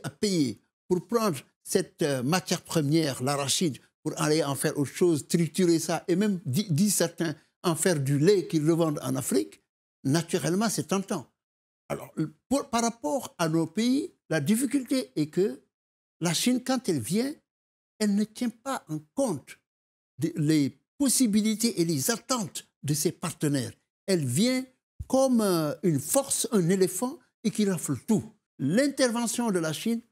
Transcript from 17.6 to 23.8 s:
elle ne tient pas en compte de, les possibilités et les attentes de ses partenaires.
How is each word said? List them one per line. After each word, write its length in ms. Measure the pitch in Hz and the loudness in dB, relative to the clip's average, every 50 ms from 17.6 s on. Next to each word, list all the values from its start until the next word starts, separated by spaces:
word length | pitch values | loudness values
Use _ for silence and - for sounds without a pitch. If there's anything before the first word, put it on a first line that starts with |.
| _ _ _ _ _ _ _ - | _ _ _ _ _ _ _ -2
elle 160 | 214 208 202 | 0 0 2
ne 100 | 202 214 | 2 0
tient 240 | 208 - - 254 240 | -2 -4 -6 -6 -6
pas 340 | - _ _ 269 262 226 - - | -6 _ _ -6 -6 -6 -6 -8
en 100 | 156 156 151 _ _ | -8 -8 -8 _ _
compte 440 | - 277 247 175 135 - - - - _ _ _ _ _ _ _ _ _ _ _ - | -2 -2 0 -2 -4 -8 -14 -20 -20 _ _ _ _ _ _ _ _ _ _ _ -6
de, 140 | 131 165 - | -6 -4 -2
les 420 | - 147 147 156 156 143 127 - _ _ _ _ | -2 0 2 2 2 2 0 -2 _ _ _ _
possibilités 840 | - 285 269 - - 254 220 190 214 208 220 220 214 226 233 208 170 | -2 0 0 2 2 2 2 2 2 2 0 0 0 -2 -2 0 0
et 20 | 170 | 0
les 260 | 165 170 135 127 - | 0 0 0 0 -2
attentes 560 | 233 208 - - 262 247 202 143 - - - _ _ _ | -2 -4 -4 -4 -2 -2 -2 -6 -8 -12 -14 _ _ _
de 120 | - 131 151 | -4 -2 -2
ses 180 | 147 - 180 | 0 0 -2
partenaires. 600 | 156 - - 170 - - - 151 143 139 117 156 151 _ | -4 -4 -8 -10 -6 -2 -2 0 0 0 -2 -4 -8 _